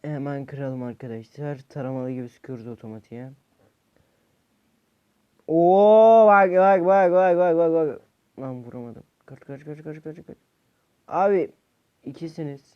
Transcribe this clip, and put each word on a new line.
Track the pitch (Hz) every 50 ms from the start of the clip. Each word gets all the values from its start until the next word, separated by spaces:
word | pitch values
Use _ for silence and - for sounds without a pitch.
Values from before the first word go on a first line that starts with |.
Hemen | - 147 151 143 139 143 143 139 139
kıralım | 131 - 135 139 135 131 127
arkadaşlar. | 123 123 113 _ - 123 113 113 113 _ _ - 147 147 143 131 135 _
Taramalı | - 147 131 131 131 131 127 127
gibi | 131 127 123 120
sıkıyoruz | _ _ - - 131 117 110
otomatiğe. | 120 117 110 - 110 110 110 _ _ 113 120 123 135 135 _ _ _ _ _ _ _ _ _ _ _ _ _ _ _ _ _ _ _ _ _ _ _ _ _ _ _ _ _ _ _ _ _ _ _ _ _ _ _ _ _ _
Oo, | - 160 165 170 175 185 196 208 208 214 220 220 226 226 226 220
bak, | 214 202 202 196 185
bak, | 175 185 190 196 196 190 170
bak, | 180 190 196 190 175
bak, | 175 185 185 185 175
bak, | 175 180 180 165
bak, | 165 170 165
bak. | 165 165 160 147 117 - _ _ _ _ _ _ _ -
Lan | 131 131 127 123 120
vuramadım. | 117 123 123 120 120 110 - - _ _ _ _
Kaç, | - 135 131
kaç, | - - 143 139 151
kaç, | 147 151 151 156
kaç, | 156 151 156
kaç, | 156 156 156 175 -
kaç. | - 147 _ _ _ _ _ _ _ _ _ _ _ _ _ _ -
Abi, | - 170 190 202 202 185 151 - _ _ _ _ _ _ _ _ _ _ _
ikisiniz. | - 139 - 165 160 156 - 160 147 139 139 _ _ _